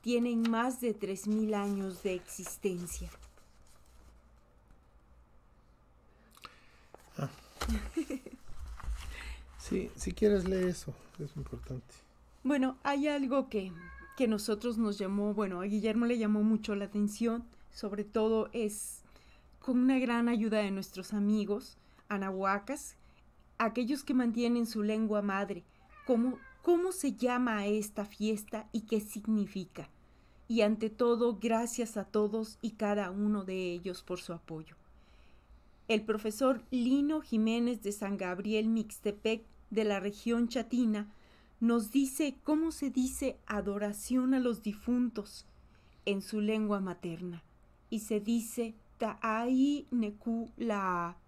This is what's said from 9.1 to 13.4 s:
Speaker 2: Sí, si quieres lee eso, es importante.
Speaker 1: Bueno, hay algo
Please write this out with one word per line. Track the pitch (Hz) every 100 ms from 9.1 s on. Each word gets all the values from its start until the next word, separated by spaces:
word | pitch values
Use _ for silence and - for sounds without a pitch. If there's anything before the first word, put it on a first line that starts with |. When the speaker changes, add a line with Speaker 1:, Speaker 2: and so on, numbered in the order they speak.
| - - - - -
Speaker 2:
Sí, | - 190 - -
si | -
quieres | 180 214 202 175
lee | 190 180
eso, | 170 - - - -
es | 147 -
importante. | 131 123 - 131 - - - - - -
Speaker 1:
Bueno, | 262 285 262 262
hay | - 285 294
algo | 294 269 269